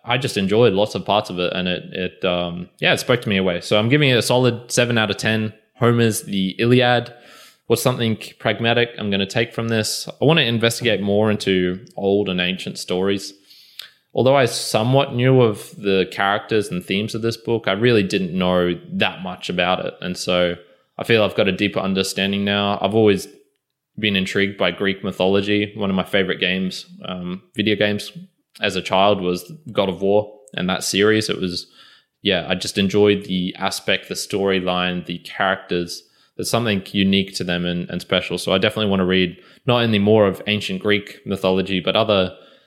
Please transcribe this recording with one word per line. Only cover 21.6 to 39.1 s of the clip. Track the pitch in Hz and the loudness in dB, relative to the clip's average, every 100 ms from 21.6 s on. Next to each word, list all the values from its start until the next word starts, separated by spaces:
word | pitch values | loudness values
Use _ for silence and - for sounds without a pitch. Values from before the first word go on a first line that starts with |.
| 104 98 | -2 -2
understanding | 95 95 95 - 98 101 | -2 -2 -2 -2 -2 -2
now. | 101 101 101 101 | 0 0 0 0
I've | 98 | 0
always | 110 107 98 - - _ _ _ _ _ - | 4 4 4 -2 -18 _ _ _ _ _ -4
been | 107 | -2
intrigued | 98 95 101 98 98 | 0 0 0 -2 0
by | 92 | -2
Greek | 90 98 95 | 0 -2 -2
mythology. | 101 90 92 98 101 104 104 | -4 0 2 2 2 0 0
One | 110 101 | -4 -2
of | 95 | -2
my | |
favorite | 90 101 92 87 | 0 0 0 0
games, | 90 95 95 - - - 92 | 0 0 -4 -6 -14 -16 -12
um, | 92 90 92 - - | -10 -8 -10 -10 -4
video | 107 101 | 0 0
games | 104 104 - - - _ _ - | 0 -2 -8 -16 -20 _ _ -6
as | 107 92 | -4 -4
a | |
child | - 95 101 101 | -2 2 4 2
was | 90 90 - - - | 0 -4 -6 -18 -8
God | 104 98 | -2 -2
of | 87 | 0
War | 98 104 104 - - | 0 2 0 -8 -14
and | - 90 | -6 -4
that | 92 | -4
series. | - 95 104 107 107 | -2 2 4 4 0
It | - | -4
was, | 92 87 - _ - _ _ _ | -4 -6 -12 _ -20 _ _ _
yeah, | 101 90 82 | 0 0 0
I | 92 | -4
just | - - | -4 -2
enjoyed | 98 104 104 101 | 0 4 4 2
the | - 92 90 - | 0 -4 -4 -4
aspect, | 95 - - 95 - | -6 -4 -2 -4 -4
the | |
storyline, | 87 - 101 98 95 90 90 90 90 85 | -10 -6 -2 0 0 0 -2 -2 -4 -8
the | 87 | -10
characters. | - - 98 95 - 90 87 - - _ _ - | -10 -2 -2 -2 -4 -4 -4 -10 -18 _ _ -12
There's | - | -4
something | 120 117 98 - | -2 0 -2 -2
unique | 104 98 98 95 - | 0 2 2 0 -4
to | |
them | 90 87 | -4 -4
and, | 87 87 87 | -2 -4 -6
and | 87 | -8
special. | - 95 - 90 | -2 0 0 -4
So | - | 0
I | 95 | 2
definitely | 107 110 107 | 2 0 0
wanna | 98 | 0
read | 90 | 2